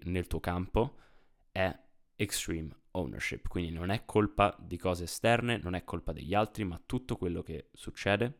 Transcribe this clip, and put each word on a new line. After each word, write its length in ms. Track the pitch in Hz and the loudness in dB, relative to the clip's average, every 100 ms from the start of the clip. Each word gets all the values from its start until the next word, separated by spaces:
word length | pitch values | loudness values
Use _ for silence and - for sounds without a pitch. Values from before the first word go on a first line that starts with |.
| 80 | -2
nel 220 | 90 85 | -2 0
tuo 120 | 80 | -2
campo 560 | 90 87 92 - 127 - - - _ _ _ | -2 -2 0 2 2 -2 -20 -20 _ _ _
è 220 | - 92 - - _ _ - | 0 0 0 -10 _ _ -4
extreme 540 | 107 - - 82 78 - _ | -2 -2 -2 -4 -6 -10 _
ownership. 560 | 92 76 50 - 58 - | -6 -4 -4 -6 -4 -4
Quindi 240 | - 82 | -2 -2
non 180 | 82 87 | -4 -2
è 140 | 98 - | -2 2
colpa 520 | 110 107 - 101 - | 4 4 6 4 4
di 180 | 85 87 | -8 -2
cose 260 | 92 87 | 0 0
esterne, 540 | 87 - 113 117 120 117 | -2 0 4 4 4 0
non 160 | 85 | -2
è 100 | 90 | -4
colpa 280 | - 90 - | -4 -6 -6
degli 220 | 78 65 | -6 0
altri, 320 | 98 107 - 101 | 2 2 0 -4
ma 160 | 87 - | -4 -4
tutto 300 | 127 127 117 | -4 -2 -4
quello 280 | 90 85 | -2 -4
che 260 | 82 78 - | -6 -10 -12
succede, 600 | - - - - 101 117 147 | -16 -14 -2 2 4 2 -2